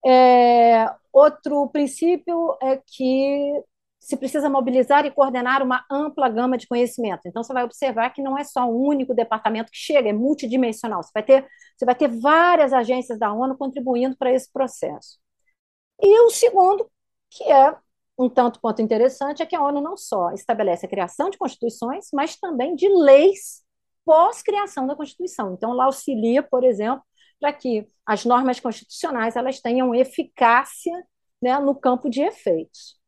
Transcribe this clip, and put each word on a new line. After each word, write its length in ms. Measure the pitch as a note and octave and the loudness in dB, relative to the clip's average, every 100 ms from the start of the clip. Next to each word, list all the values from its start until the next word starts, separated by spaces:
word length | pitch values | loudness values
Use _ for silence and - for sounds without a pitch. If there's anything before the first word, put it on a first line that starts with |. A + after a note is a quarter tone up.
| C4 | 4
É, 800 | B3+ B3+ B3 A#3+ A#3+ A#3 A3+ A3+ - _ | 6 6 6 6 6 6 4 0 -6 _
outro 560 | C4+ D4 D4+ - C#4+ C#4 | 6 6 4 -6 -2 -2
princípio 880 | D4+ C#4+ - E4 F4 - E4+ E4 - | -2 -4 -2 -2 -2 -4 -4 -4 -4
é 160 | C4 C4+ | -4 -4
que 840 | _ - C4 C4 C#4 C#4+ C#4+ C#4+ - _ _ _ | _ -6 -2 0 0 -2 -4 -6 -10 _ _ _
se 160 | - C#4 | -10 -8
precisa 320 | C4 D#4 C#4+ | -6 -4 -2
mobilizar 560 | C#4 B3+ B3+ B3+ C#4+ | -2 0 0 2 2
e 60 | D4 | 2
coordenar 500 | C#4+ C#4 B3 B3 C4+ | 0 0 0 -2 -2
uma 240 | C4 B3+ - | 0 -4 -4
ampla 380 | C#4 D4+ D4 C4 | -6 -6 -2 -2
gama 280 | A3 B3 B3+ | 0 -2 -4
de 100 | - | -4
conhecimento. 560 | A#3+ A#3+ - A3+ F3 F3+ | -2 -2 -4 -8 -8 -10
Então, 160 | G3 | -12
você 100 | A#3 | -8
vai 120 | B3+ | -6
observar 460 | B3 - C4+ A3+ A#3+ | -6 -4 -4 -2 -4
que 120 | B3+ | -4
não 160 | C4+ C4+ | -8 -6
é 60 | |
só 200 | C#4 - | -6 -4
um 100 | B3 | -2
único 380 | A#3 C#4 D4 C4 | 0 0 -2 -2
departamento 580 | A#3 A3+ A3 A3 A3 A#3 | -2 -2 -2 -2 -4 -8
que 60 | - | -12
chega, 320 | - D4 A3 | -2 0 0
é 40 | |
multidimensional. 880 | G#3 B3+ D4 B3 B3+ B3 G#3+ A#3 F#3 | -2 -2 -2 -2 -2 -2 -4 -8 -8
Você 80 | E3+ | -6
vai 100 | G#3+ | -8
ter, 240 | G#3+ C4+ C4+ _ _ _ | 2 2 2 _ _ _
você 80 | |
vai 100 | B3 | 2
ter 140 | B3 D4 | 2 0
várias 640 | A#3 B3+ D#4+ F4 F4 C#4+ | 0 2 4 4 4 4
agências 460 | C4 A3+ B3+ B3+ A3 | 2 0 -4 -4 -4
da 120 | A3 | -4
onu 240 | G#3+ C4 C4+ | -2 -4 -4
contribuindo 580 | C4+ C4 B3+ A#3+ B3+ C4 | -8 -6 -4 -2 -2 -2
para 160 | B3+ | 0
esse 180 | B3+ B3+ | 0 -2
processo. 680 | - C4 - - D3 - _ _ _ _ _ _ _ _ _ | -4 -4 -4 -10 -10 -20 _ _ _ _ _ _ _ _ _
E 200 | G4+ G#4+ | 6 8
o 100 | A#4 | 6
segundo, 580 | - A#4+ F#4+ F#4 G4 - _ _ _ _ | 6 2 4 4 2 -4 _ _ _ _
que 160 | - | -10
é 320 | - C#4 C#4 D#4+ _ _ _ - | 4 6 6 2 _ _ _ -4
um 140 | B3+ | -2
tanto 300 | B3 B3 B3 | 0 -2 -2
quanto 200 | A#3 A3 | -8 -4
interessante, 640 | A3 A3 B3 C4+ C#4 D4 | -2 0 0 -2 -10 -8
é 40 | D#4+ | -6
que 80 | |
a 80 | E4+ | -4
onu 180 | C#4+ C#4+ | -4 -4
não 160 | D4 F#4+ | -8 -12
só 340 | - G#3+ F3 | -8 -6 -6
estabelece 560 | G3 - A3 G3+ - F#3 | -8 -6 -4 -2 -4 -6
a 20 | |
criação 400 | G3+ F3+ - E4+ | -8 -8 -6 -8
de 80 | G4 | -6
constituições, 720 | F#4+ - A#3 - A#3 D#4 - | -10 -8 -10 -8 -10 -10 -8
mas 240 | C#4+ D#4 - | -6 -6 -8
também 380 | F#4 C#4+ C4+ | -10 -6 -6
de 140 | E4 G4 | -2 2
leis 720 | G4 C#4+ C4+ F4 G4 - - _ _ _ _ - | 4 6 6 6 0 -12 -20 _ _ _ _ 2
pós-criação 800 | D#4 F4+ A#4 - G4+ G4+ D4 C4 | 2 2 -2 -6 -6 -6 -8 -8
da 100 | D4 | -8
Constituição. 560 | C#4+ _ F4+ - G3+ | -12 _ -12 -8 -10
Então, 200 | F#3 A3 | -8 -6
ela 120 | B3 | -2
auxilia, 580 | C4 C4+ - B3 A3+ B3+ | -2 -2 -8 -4 0 0
por 220 | C#4+ B3+ | 0 -2
exemplo, 380 | B3+ G#3 G#3+ A3 _ _ _ _ | 0 -2 -4 -6 _ _ _ _
para 140 | D4 | -6
que 340 | D4 C4 A3 G#3 _ - | -6 -6 -6 -8 _ -6
as 180 | G#3 | -4
normas 340 | A#3 A#3+ C4 B3 | 0 0 0 -4
constitucionais 800 | B3 G#3+ _ - E4+ B3+ A3+ A#3 | -6 -10 _ -12 -8 -6 -6 -4
elas 240 | B3+ C4 | -6 -6
tenham 340 | A#3+ B3 B3+ | -4 -2 0
eficácia, 1120 | A#3+ B3+ - D#4 - A#3+ A#3+ C#4 - - E4+ F4 _ _ _ | 0 -2 -4 -10 0 2 2 0 -10 -10 -10 -14 _ _ _
né, 160 | B3 C4+ | -4 -2
no 160 | C#4 | -2
campo 340 | C#4 C4 B3 B3 | -2 -2 -2 -4
de 140 | A#3+ | -4
efeitos. 760 | E4 A4+ - E3 E3 - - _ | -4 -4 -4 -4 -4 -20 -20 _